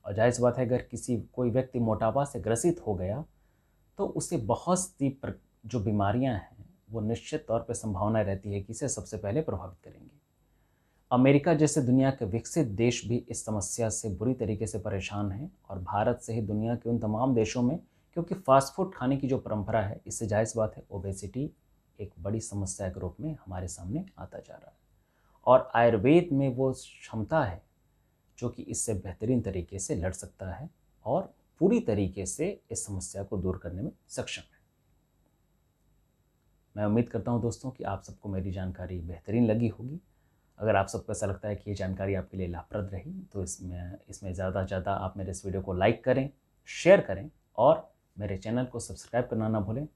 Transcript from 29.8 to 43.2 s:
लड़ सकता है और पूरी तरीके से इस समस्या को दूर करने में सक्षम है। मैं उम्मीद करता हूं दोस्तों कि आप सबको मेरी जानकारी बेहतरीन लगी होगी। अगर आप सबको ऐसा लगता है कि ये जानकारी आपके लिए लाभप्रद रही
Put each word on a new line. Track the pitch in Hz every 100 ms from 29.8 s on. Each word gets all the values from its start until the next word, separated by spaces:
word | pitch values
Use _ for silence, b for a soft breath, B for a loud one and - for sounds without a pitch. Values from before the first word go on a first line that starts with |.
| - 92
लड़ | 92
सकता | 95 - _ 95
है | 85 160 _ _ _ 107
और | 151 196 _ _ _
पूरी | 185 233
तरीके | - 101 95 - 95
से | - 170 - _
इस | - -
समस्या | 98 - 98
को | 101 101
दूर | 90 90
करने | 87 87
में | 131 - _
सक्षम | - - -
है। | - _ _ _ _ _ _ _ _ _ _ _ _ _ _ _ _ _ _ _ _ _ _ 107
मैं | 104
उम्मीद | 110 117
करता | 110 95
हूं | 120
दोस्तों | 117 - 131
कि | - -
आप | 95
सबको | - 98 104
मेरी | 95 95
जानकारी | 95 92 90 90 90
बेहतरीन | 85 - - 117 117
लगी | 110 117
होगी। | 101 123 160 _ _ _ _ _ _
अगर | 110 101
आप | 95
सबको | 113 -
ऐसा | 104 101
लगता | 95 107
है | 104
कि | -
ये | 101
जानकारी | 92 92 98 95
आपके | 92 95
लिए | 90
लाभप्रद | 85 - 104 95
रही | 92 135 190